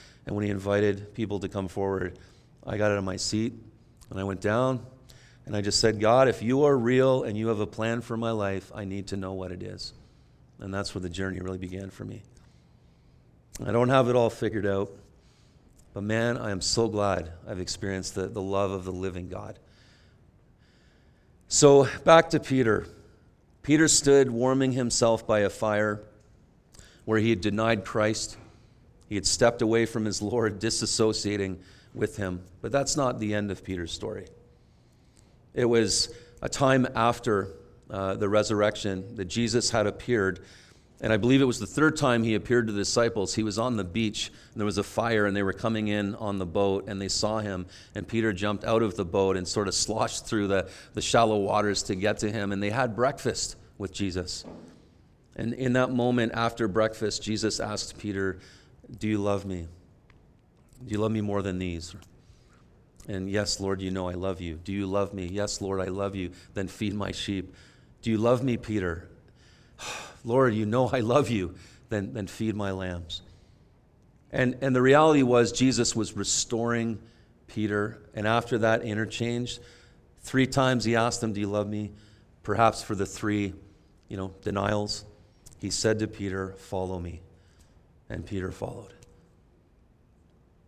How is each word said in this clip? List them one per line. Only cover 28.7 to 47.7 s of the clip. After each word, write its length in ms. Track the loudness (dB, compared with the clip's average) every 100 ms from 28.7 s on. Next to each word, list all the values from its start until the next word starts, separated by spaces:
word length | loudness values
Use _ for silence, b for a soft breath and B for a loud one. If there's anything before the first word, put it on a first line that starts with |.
| b b -20 -8
He 60 |
had 120 | -4 0
stepped 360 | 4 4 4
away 240 | 2 4 2
from 180 | 0
his 160 | -4 -2
Lord, 400 | -2 0 0 0
disassociating 960 | -4 -2 -2 2 2 2 -2 -2 -2 -6 B B B
with 240 | -4 -4 -2
him. 240 | -6 -6 -10 -12
But 120 | -4
that's 220 | -2 -2
not 260 | 0 -2 -2
the 120 | -2
end 180 | -2 -4
of 140 | -6
Peter's 260 | -8 -8 -8
story. 360 | -8 -8 -10 -14 -20 -20 _ _ _ _ b b b b b _
It 100 | 0
was 460 | 4 4 4 2 -2 B B B
a 60 | -6
time 360 | 2 4 4 2
after, 600 | 2 2 2 0 0 -2 -8 -20 -20 -10
uh, 280 | -4 -2 0
the 120 | 2
resurrection 840 | 2 4 4 2 2 -4 -4 -6
that 120 | -8 -6
Jesus 440 | -2 0 0 2
had 160 | 2 0
appeared 540 | -2 0 2 2 -2 B B B B B -6
and 80 | 0
I 60 | 2
believe 240 | 4 6
it 20 |
was 160 | 4 2
the 60 | -4
third 320 | 2 2 4
time 260 | 2 2
he 100 | 2
appeared 320 | 0 2 2 2
to 60 |
the 60 | -2
disciples. 560 | 0 2 2 0 -2
He 80 | -2
was 160 | -2 -2
on 180 | -2 -2
the 80 |
beach, 480 | -2 -2 -2 -2 -8 B B
and 60 | -4
there 60 |
was 140 | -2 -2
a 40 |
fire, 440 | -2 0 2 2 2
and 100 | 0
they 60 |
were 100 | -2
coming 360 | -2 -2 -2 0
in 260 | -2 -2
on 240 | -4 -6 -4
the 80 | -2
boat, 380 | 0 2 0 -2
and 100 | -6
they 100 | -4
saw 320 | -2 -2 -2
him. 260 | -4 -6 -8